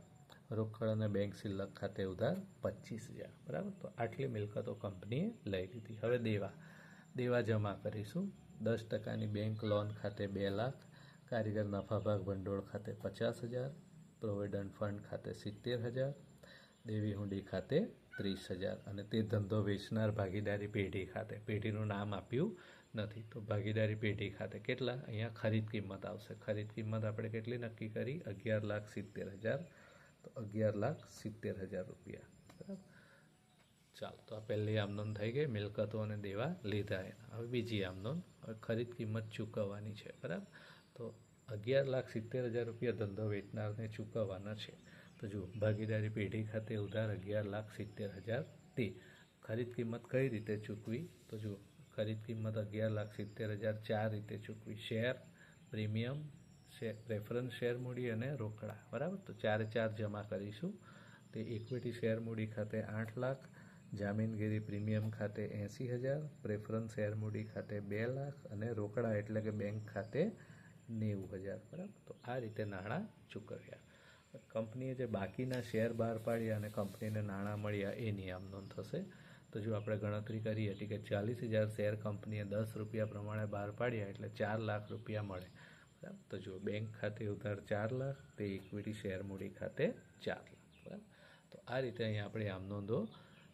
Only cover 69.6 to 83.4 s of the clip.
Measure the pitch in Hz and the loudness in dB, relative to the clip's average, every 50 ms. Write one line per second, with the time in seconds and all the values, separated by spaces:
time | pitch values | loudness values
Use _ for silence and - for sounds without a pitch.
69.6 | 104 101 107 107 107 - - 101 98 - - 131 180 226 - - - - - - | 0 0 0 -2 -4 -4 -2 -4 -2 0 4 4 4 4 2 -4 -12 -18 -18 -18
70.6 | - - - - - - 113 107 107 107 101 98 92 98 101 92 95 98 101 107 | -18 -20 -20 -16 -10 -4 0 2 2 2 2 0 -2 -4 -6 -6 -4 -4 -6 -6
71.6 | - - 139 165 190 202 - - - - - - - 120 123 131 117 107 107 107 | -8 -10 -8 -8 -8 -8 -10 -14 -16 -16 -14 -10 -6 -4 -4 -2 -4 -4 -2 -2
72.6 | 107 101 98 92 95 107 123 175 220 - - - - - - - - 104 - - | -2 -2 -2 -4 -2 -2 -2 -2 -2 -4 -8 -16 -14 -10 -10 -10 -8 -8 -10 -10
73.6 | - - - - - - - - - - - - - - - 131 - - - 113 | -10 -12 -16 -16 -16 -20 -20 -20 -20 -20 -20 -20 -20 -18 -18 -18 -10 -4 -2 -2
74.6 | 113 110 113 127 131 131 127 127 127 113 107 98 98 98 - - 127 131 127 123 | -2 -2 -2 -4 -2 -2 0 0 0 2 2 0 0 0 0 -2 0 0 0 0
75.6 | 110 - - 110 113 117 113 113 113 113 113 107 110 120 117 117 113 110 107 107 | 0 2 4 4 4 4 4 4 2 2 2 0 2 2 2 2 4 2 2 2
76.6 | 104 104 104 107 101 95 92 - 107 107 107 110 104 101 98 98 101 104 104 104 | 0 0 0 0 -2 -2 -2 -2 -2 0 0 0 0 0 0 0 0 0 0 0
77.6 | 104 104 104 101 98 101 - - 123 110 104 98 95 92 90 92 98 95 95 98 | 0 2 2 2 2 0 0 0 0 0 0 0 -2 -4 -4 -4 -6 -8 -8 -8
78.6 | 98 - - - 101 - - 180 196 - - - - - - - - - - 110 | -8 -8 -8 -8 -6 -4 -2 -4 -4 -4 -10 -16 -18 -18 -18 -20 -14 -8 -6 -2
79.6 | 101 113 110 101 104 110 107 110 107 104 104 107 107 - 110 110 110 110 107 110 | 0 0 0 0 2 2 0 2 2 2 0 0 0 -2 -2 0 0 0 2 2
80.6 | 110 101 95 - 110 98 107 101 107 - 107 101 104 113 123 - 131 113 107 107 | 2 0 0 -2 -4 -4 -4 -4 0 2 2 2 4 2 0 0 0 4 6 6
81.6 | 107 107 107 - 104 107 107 107 107 107 104 107 - 107 110 107 104 98 101 107 | 6 4 4 2 2 2 2 2 0 -2 -2 -2 -2 -2 -2 -2 0 0 2 2
82.6 | 107 110 - 107 107 107 - 110 107 110 110 104 104 104 107 107 | 2 0 0 -4 -4 0 2 2 2 2 0 -4 -4 -2 0 0